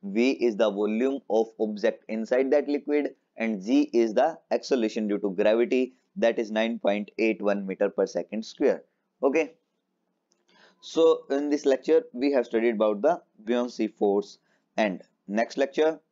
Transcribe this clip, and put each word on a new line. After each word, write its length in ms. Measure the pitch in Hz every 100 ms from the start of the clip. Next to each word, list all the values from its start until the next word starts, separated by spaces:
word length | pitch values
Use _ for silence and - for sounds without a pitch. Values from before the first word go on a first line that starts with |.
V 280 | 98 101 123
is 240 | 135 120 104
the 140 | 113
volume 520 | 98 104 110 131 135 _
of 180 | 110 110 -
object 460 | 110 104 110 - -
inside 440 | 110 110 123 135
that 160 | 147 139
liquid, 480 | 147 143 147 139 - _ -
and 260 | 113 107
G 260 | 95 139 147
is 200 | 117 113
the 240 | 104 143 160 _
acceleration 560 | 120 - 135 110 110 107
due 100 | 104
to 120 | 101
gravity, 640 | 90 107 113 120 131 127 _ _ 95
that 220 | 113 113
is 140 | 110
nine 260 | 107 113 117
point 300 | - 104 104 -
eight 240 | 110 101
one 240 | 101 101 98
meter 240 | 92 101
per 160 | - 95
second 400 | - 85 107 110
square. 380 | - 139 90 - _ _ _
Okay, 300 | 139 143 147 _ _ _ _ _ _ _ _ _ _ _ _ _
so 420 | - - 165 160 -
in 180 | 139 147
this 160 | 147 143
lecture 380 | 131 - 160 160
we 180 | 123 139
have 140 | 139 120
studied 300 | 113 117 110
about 260 | 107 104
the 200 | 123 175 _ _
buoyancy 480 | 107 120 123 - 110
force, 500 | - 104 101 101 - _ _ _ -
and 240 | 107 87 - _ -
next 300 | 104 117 -
lecture 420 | 135 135 156 156 _